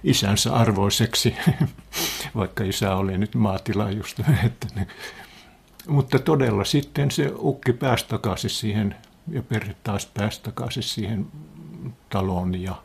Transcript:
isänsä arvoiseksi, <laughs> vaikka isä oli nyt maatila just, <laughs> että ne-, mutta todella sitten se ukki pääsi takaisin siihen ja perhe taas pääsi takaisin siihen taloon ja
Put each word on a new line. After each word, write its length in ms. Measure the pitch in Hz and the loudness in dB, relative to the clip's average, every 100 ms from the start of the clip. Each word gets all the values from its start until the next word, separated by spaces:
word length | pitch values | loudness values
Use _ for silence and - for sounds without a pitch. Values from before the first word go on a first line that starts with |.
isänsä 480 | 151 127 98 101 117 | 4 4 4 2 4
arvoiseksi, 800 | 117 113 98 101 - 113 - - - - - 143 - | 4 4 4 2 4 2 4 0 2 0 2 0 -2
<laughs> 520 | - - - - - 117 | -12 -6 -4 -4 -6 -4
vaikka 280 | 92 - | -2 -2
isä 320 | 95 - 101 95 | -2 0 2 2
oli 220 | 95 92 | 2 0
nyt 160 | 107 | 0
maatila 560 | 123 104 95 - 101 104 | 2 2 2 -2 -2 0
just, 300 | 104 - - 131 | -4 -6 -2 2
<laughs> 140 | 113 113 | 4 2
että 200 | - - | -2 -8
ne-, 120 | 101 92 - - - - - - - _ - - | -4 -6 -8 -16 -16 -20 -20 -20 -20 _ -18 0
mutta 300 | 143 131 135 | 0 4 2
todella 460 | - 151 127 101 | 4 2 4 2
sitten 460 | 98 143 - - 143 | 2 0 0 -2 0
se 220 | - 143 - | 0 -2 0
ukki 340 | 143 135 - | -2 0 0
pääsi 360 | 123 139 117 - | 2 2 0 0
takaisin 420 | 113 110 92 - | -4 -2 -2 -4
siihen 460 | - 110 104 101 - - - - | -4 -2 0 -2 -4 -18 -16 -8
ja 140 | 147 | -6
perhe 340 | - 107 101 104 | -2 -4 -4 -8
taas 240 | - 101 - | -4 -4 -4
pääsi 360 | - 104 - | -2 -2 -2
takaisin 400 | - - 120 - | -8 -6 -6 -4
siihen 440 | - - 98 107 - - - - - - - - _ | -6 -4 -4 -4 -6 -10 -18 -18 -18 -12 -12 -14 _
taloon 520 | 98 95 90 90 90 | -2 0 0 -2 -2
ja 120 | 92 90 | -4 -8